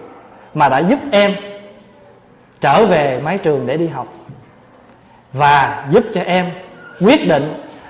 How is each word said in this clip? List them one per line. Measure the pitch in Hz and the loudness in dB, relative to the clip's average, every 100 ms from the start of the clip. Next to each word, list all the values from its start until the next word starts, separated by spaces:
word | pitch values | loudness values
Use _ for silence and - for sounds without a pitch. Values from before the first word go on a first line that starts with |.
| - - - - - | -20 -20 -20 -20 -10
mà | 151 139 | 0 2
đã | 131 | 2
giúp | 175 277 - | 0 0 0
em | 202 202 196 - - - - - - - - _ _ _ _ | 0 0 -2 -10 -18 -20 -20 -20 -20 -20 -20 _ _ _ _
trở | 143 160 220 | 2 4 4
về | 165 139 127 | 2 0 -2
mái | 147 190 | -4 -2
trường | 165 139 123 | -2 -2 -2
để | 160 | -2
đi | 165 | -4
học, | 131 117 - - - - _ _ _ - _ _ _ _ | -6 -12 -18 -20 -20 -20 _ _ _ -20 _ _ _ _
và | 131 143 143 127 - 139 | 0 4 4 2 -4 0
giúp | 202 226 | 0 0
cho | 180 | -4
em | 175 180 175 156 - - - - | -2 -2 -2 -8 -18 -20 -20 0
quyết | 196 311 175 | 2 2 2
định | 147 151 - - - | 0 -2 -10 -16 -20